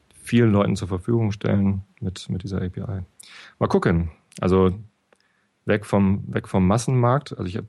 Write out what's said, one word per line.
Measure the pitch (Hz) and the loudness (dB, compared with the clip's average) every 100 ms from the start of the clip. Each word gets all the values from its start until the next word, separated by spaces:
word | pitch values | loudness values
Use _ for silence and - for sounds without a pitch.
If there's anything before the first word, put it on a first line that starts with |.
| _ _ | _ _
vielen | - 120 113 | -2 2 4
Leuten | 101 107 98 | 4 2 0
zur | 87 | -4
Verfügung | 92 - 117 110 | -6 -2 0 0
stellen | 101 113 101 98 98 - - | -2 -2 2 2 0 -6 -10
mit, | 95 87 - | -10 -8 -8
mit | 92 | -8
dieser | 98 92 | -6 -6
A | 92 | -6
P | 95 | -6
I. | 95 95 90 _ - - - - | -8 -8 -10 _ -20 -20 -16 -4
Mal | - | 0
gucken. | - 120 85 82 - _ - | 2 2 2 0 -8 _ -4
Also | 90 95 92 95 107 _ _ _ _ _ _ _ - | 2 4 4 0 -10 _ _ _ _ _ _ _ -2
weg | 104 - | -2 0
vom, | 101 98 98 - | 2 4 2 -2
weg | 107 - | -8 -2
vom | 98 92 | 0 2
Massenmarkt. | 110 131 131 120 135 - - | 2 2 2 2 0 -2 -8
Also | 90 | -8
ich | |
hab, | 98 | -8